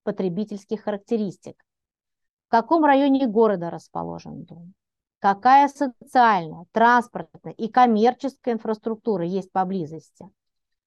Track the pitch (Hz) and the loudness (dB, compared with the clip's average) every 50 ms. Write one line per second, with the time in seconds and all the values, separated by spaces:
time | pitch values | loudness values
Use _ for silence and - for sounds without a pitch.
0 | _ 214 202 - 196 180 170 202 214 208 208 196 - _ 220 214 - 208 208 202 | _ -10 -6 -4 -6 -4 -4 -6 -8 -8 -10 -14 -10 _ -12 -8 -8 -8 -10 -10
1 | - _ 240 214 214 180 - _ _ - - _ _ _ _ _ _ _ _ _ | -6 _ -4 -4 -4 -6 -8 _ _ -20 -20 _ _ _ _ _ _ _ _ _
2 | _ _ _ _ _ _ _ _ _ _ - 226 226 - 320 339 302 294 269 269 | _ _ _ _ _ _ _ _ _ _ 0 0 2 2 0 2 4 4 4 4
3 | 285 277 269 262 269 226 190 226 226 214 202 175 170 170 170 160 - _ _ 170 | 4 2 2 2 0 0 2 2 2 2 2 -2 -6 -8 -10 -12 -16 _ _ -10
4 | 170 170 170 165 - 151 151 147 170 165 160 170 170 180 _ _ _ _ _ _ | -10 -8 -10 -12 -14 -16 -18 -18 -18 -20 -20 -20 -20 -20 _ _ _ _ _ _
5 | _ _ _ _ - 196 196 196 - 247 269 277 285 277 - - 285 254 - _ | _ _ _ _ -2 -2 -2 2 4 4 6 6 4 2 0 -4 -6 -6 -6 _
6 | - _ - 254 240 226 208 180 165 156 165 165 175 _ _ 220 226 240 247 247 | -20 _ 2 2 4 4 2 0 -2 -8 -12 -16 -20 _ _ 2 4 4 4 2
7 | 233 - - 185 160 - - - _ 160 - - 226 220 - 254 254 240 220 208 | 0 -2 -10 -14 -14 -14 -20 -20 _ -18 -10 -10 -10 -2 2 4 4 4 4 2
8 | 220 247 240 - - 254 - _ _ 247 233 220 - 226 214 214 _ 226 220 220 | 2 2 0 -2 -8 -10 -10 _ _ -6 -6 -4 -4 -6 -6 -6 _ -8 -10 -6
9 | _ 233 202 175 170 175 190 190 185 - _ 190 185 185 196 185 156 147 160 160 | _ -4 -4 -4 -4 -4 -6 -6 -8 -4 _ -4 -4 -2 -4 -6 -6 -8 -12 -16
10 | - _ _ _ - 196 _ _ _ _ _ _ _ _ _ _ _ | -20 _ _ _ -20 -20 _ _ _ _ _ _ _ _ _ _ _